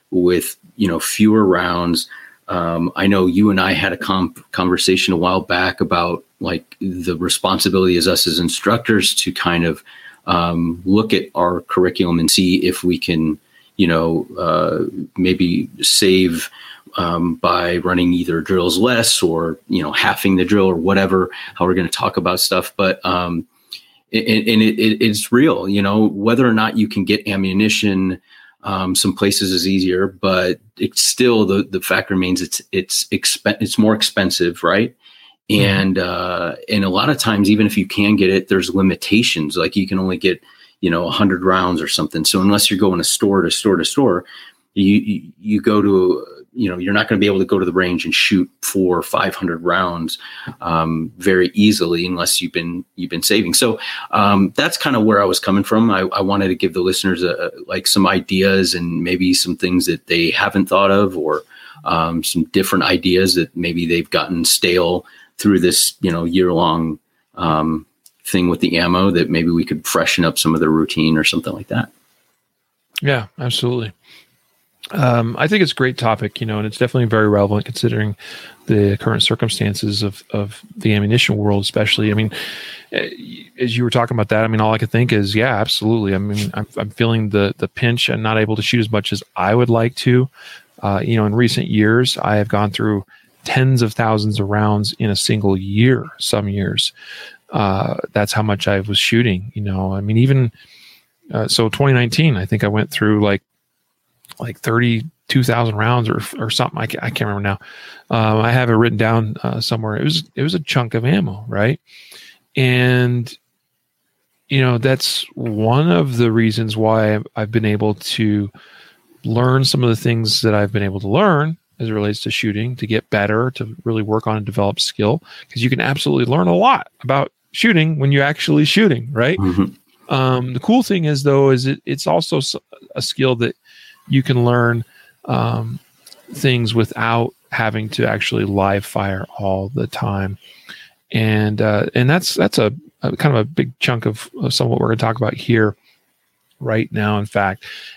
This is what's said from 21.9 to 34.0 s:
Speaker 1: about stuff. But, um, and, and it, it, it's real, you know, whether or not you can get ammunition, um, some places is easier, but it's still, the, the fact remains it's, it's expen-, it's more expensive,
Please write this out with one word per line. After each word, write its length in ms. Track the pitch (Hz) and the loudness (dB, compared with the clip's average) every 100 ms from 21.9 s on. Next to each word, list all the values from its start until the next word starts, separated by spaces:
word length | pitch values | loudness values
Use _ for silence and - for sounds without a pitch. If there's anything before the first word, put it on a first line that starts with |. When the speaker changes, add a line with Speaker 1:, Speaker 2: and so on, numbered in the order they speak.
| - 95 - | -2 -4 -2
Speaker 1:
about 220 | 87 101 | -2 -2
stuff. 340 | - 92 87 - | 0 -2 -4 -2
But, 280 | 95 92 | -2 -2
um, 400 | 90 90 90 85 78 _ _ - - _ _ | -2 -2 -2 -4 -6 _ _ -20 -20 _ _
and, 360 | 110 110 110 110 | -4 0 0 2
and 140 | 110 | 4
it, 160 | 110 107 | 4 2
it, 240 | 110 107 | 0 2
it's 300 | 113 104 - | 0 0 0
real, 360 | 120 156 104 95 | 4 4 2 0
you 140 | 101 | 0
know, 240 | 101 107 107 | 2 2 2
whether 400 | 98 104 117 131 | 2 0 2 4
or 60 | |
not 240 | 110 110 110 | 2 0 0
you 120 | 107 | -2
can 160 | - | 0
get 220 | 92 101 - | -2 -2 -2
ammunition, 960 | 98 95 95 107 104 104 95 95 90 _ - - _ | -4 -2 0 0 2 0 0 -2 -4 _ -20 -20 _
um, 320 | 98 95 92 | -8 -4 -2
some 200 | 90 104 | -2 -2
places 380 | 87 101 95 98 | 0 0 0 -2
is 140 | 92 90 | -2 0
easier, 400 | 95 92 90 98 | 0 0 0 -2
but 540 | 95 98 92 90 90 _ - | -2 -2 0 0 -2 _ -6
it's 240 | - - | -6 -2
still, 420 | - - 127 117 | -2 2 2 4
the, 200 | 98 98 | 2 2
the 160 | 98 92 | 0 -4
fact 300 | - 92 - | -2 -2 0
remains 300 | 95 90 90 | 0 0 0
it's, 220 | 87 - - | -2 -8 -6
it's 340 | 95 92 - - | -6 -4 -4 -4
expen-, 500 | - - - - - | -4 -2 -2 -2 -2
it's 180 | 107 - | -2 2
more 160 | 107 | 2
expensive, 680 | 107 | 2